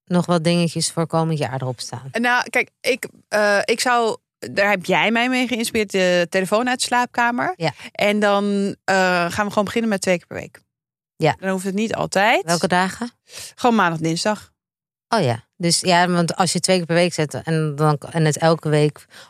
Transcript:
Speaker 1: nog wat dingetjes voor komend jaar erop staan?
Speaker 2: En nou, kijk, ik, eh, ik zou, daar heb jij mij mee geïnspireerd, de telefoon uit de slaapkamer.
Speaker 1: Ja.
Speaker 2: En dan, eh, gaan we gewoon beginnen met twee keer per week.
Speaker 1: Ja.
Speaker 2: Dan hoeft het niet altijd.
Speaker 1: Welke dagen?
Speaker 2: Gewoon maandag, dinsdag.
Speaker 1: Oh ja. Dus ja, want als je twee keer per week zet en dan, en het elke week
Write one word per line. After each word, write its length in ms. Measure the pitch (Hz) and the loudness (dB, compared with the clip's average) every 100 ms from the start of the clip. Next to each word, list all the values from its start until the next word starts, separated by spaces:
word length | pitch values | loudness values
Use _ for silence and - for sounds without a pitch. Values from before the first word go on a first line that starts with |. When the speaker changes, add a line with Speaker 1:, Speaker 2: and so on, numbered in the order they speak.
| _ | _
Speaker 1:
nog 200 | 180 165 | 0 2
wat 180 | 175 | 0
dingetjes 480 | 165 175 165 165 - | 2 0 0 -2 -4
voor 160 | - 160 | -4 -2
komend 300 | 160 160 151 | 0 0 -2
jaar 240 | 120 131 | -4 -4
erop 180 | 127 120 | -6 -8
staan? 280 | - 120 135 | -12 -14 -10
Speaker 2:
En 100 | 226 | -4
nou, 280 | 240 247 - | 0 0 0
kijk, 200 | 254 - _ | -4 -4 _
ik, 260 | - 254 - - _ | -4 -4 -6 -14 _
eh, 320 | 214 208 202 | 0 2 2
ik 160 | - 233 | 2 0
zou, 380 | 254 240 226 - _ _ 123 | 2 2 0 -4 _ _ -6
daar 180 | 123 202 | 0 0
heb 160 | 196 175 | 0 0
jij 260 | 165 185 | 2 2
mij 180 | 233 247 | 2 0
mee 180 | 254 240 | 0 0
geïnspireerd, 440 | 233 226 226 202 | -2 -2 -2 -2
de 360 | 190 180 180 175 | 0 2 2 2
telefoon 400 | 190 185 214 247 | 0 0 0 0
uit 100 | 254 | -2
de 60 | - | 0
slaapkamer. 680 | 247 240 - 240 240 294 370 | 0 0 0 -2 -2 -4 -4
Speaker 1:
Ja. 140 | 160 - - | -6 -6 -12
Speaker 2:
En 280 | - 208 208 | -2 0 2
dan, 560 | 208 202 202 202 196 - | 2 2 0 0 -2 -4
eh, 120 | - 190 185 180 170 | 0 2 2 2 0
gaan 140 | 220 208 | -2 -2
we 40 | |
gewoon 140 | 214 196 | 0 -2
beginnen 240 | 233 226 | -2 -2
met 120 | 196 | -2
twee 160 | 190 175 | 0 -2
keer 100 | - | -2
per 100 | 90 | -12
week. 260 | - - _ _ _ _ _ - | -12 -16 _ _ _ _ _ -2
Speaker 1:
Ja. 180 | 156 - | 0 0
Speaker 2:
Dan 100 | 190 | -2
hoeft 140 | 190 196 | -4 -4
het 80 | 190 | -4
niet 200 | 226 - | -4 -4
altijd. 480 | 160 190 214 320 170 | -2 0 2 2 0
Speaker 1:
Welke 220 | 170 175 | 0 2
dagen? 440 | 180 190 - 240 - _ - - - | 0 0 -4 -12 -12 _ -18 -18 -2
Speaker 2:
Gewoon 200 | 254 226 | 2 4
maandag, 240 | 175 160 | 2 0
dinsdag. 540 | 160 165 214 208 - _ _ _ _ _ _ | -2 -2 -2 -4 -8 _ _ _ _ _ _
Speaker 1:
Oh 140 | 226 | 0
ja. 220 | 135 113 - - | 2 -2 -8 -6
Dus 220 | 170 160 | -2 0
ja, 280 | 175 175 180 | 2 4 4
want 280 | 175 165 - | 2 0 0
als 180 | 175 | 0
je 60 | 175 | 0
twee 180 | - 185 | 0 0
keer 80 | 170 | 2
per 100 | 170 | 2
week 180 | 175 | 2
zet 200 | - 151 | 0 -4
en 420 | 123 - 160 156 143 | -4 -4 -2 -2 0
dan, 220 | 156 147 - | 2 0 -2
en 140 | 170 156 | 0 0
het 120 | 143 | 2
elke 320 | 165 160 156 | 2 2 2
week 360 | 151 147 - - - | 2 2 0 -14 -20